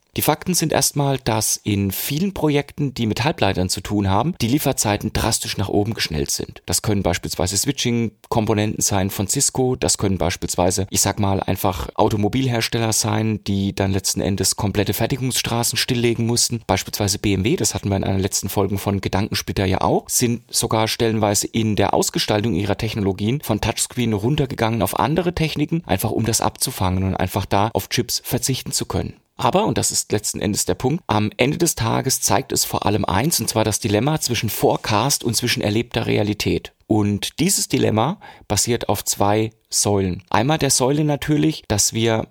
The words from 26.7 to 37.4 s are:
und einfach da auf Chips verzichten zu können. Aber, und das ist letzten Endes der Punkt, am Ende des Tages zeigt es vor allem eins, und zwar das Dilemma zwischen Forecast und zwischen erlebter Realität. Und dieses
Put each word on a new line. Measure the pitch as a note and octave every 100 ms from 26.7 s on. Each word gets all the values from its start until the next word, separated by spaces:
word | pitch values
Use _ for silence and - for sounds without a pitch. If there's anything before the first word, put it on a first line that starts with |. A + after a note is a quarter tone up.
| - F#2 F#2
und | F#2+ -
einfach | F#2 G#2 F#2+
da | G2+ A2
auf | - -
Chips | - A2+ -
verzichten | - B2+ - C3 -
zu | - -
können. | F2+ - - _ -
Aber, | B2 - -
und | G2+
das | -
ist | - -
letzten | G#2+ - -
Endes | G2+ G2
der | - F#2
Punkt, | B2+ E3 -
am | G#2+ G#2+ -
Ende | B2 D#3+
des | E3 -
Tages | A2+ B2 B2+ -
zeigt | - G2+ -
es | -
vor | - - G2+
allem | G#2
eins, | - F#2+ D3 -
und | A2
zwar | A2 A2
das | G2+
Dilemma | G#2+ G#2 C#3 D#3
zwischen | - A2 A2
Forecast | - B2 C#3+ - G#2+ C3+ - A#2+
und | A2
zwischen | A#2 -
erlebter | G#2 A2 A#2+ A#2 A2+
Realität. | A2+ G#2+ G2+ F#2 F2 - _ -
Und | A2 G#2 G2+ -
dieses | -